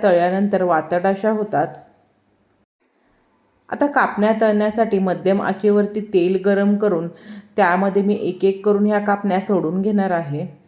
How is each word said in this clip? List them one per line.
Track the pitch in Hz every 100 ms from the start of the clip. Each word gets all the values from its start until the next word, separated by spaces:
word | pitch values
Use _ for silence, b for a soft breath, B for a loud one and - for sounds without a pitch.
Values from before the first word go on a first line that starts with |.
तळल्यानंतर | 208 175 180 190 202 190
वातड | 180 160 156 180 190
अशा | 196 214
होतात. | 214 208 143 160 - - _ _ _ _ _ _ _ _ _ _ _ _ _ _ _ _ _ -
आता | - 285
कापण्या | 277 214 - 208 220
तळण्यासाठी | 220 208 214 214 220 202
मध्यम | 190 175 185 196
आचेवरती | - 196 208 208 202 214 214
तेल | 190 175 185
गरम | 190 196 202 208
करून | 208 170 170 - B B B -
त्यामध्ये | 180 180 196 190
मी | 196 208
एक | 165 185
एक | 196 196
करून | 208 202 208
ह्या | 208
कापण्या | 208 202 202 185
सोडून | 196 190 156 185
घेणार | 196 208 196
आहे. | 170 151 147 185 -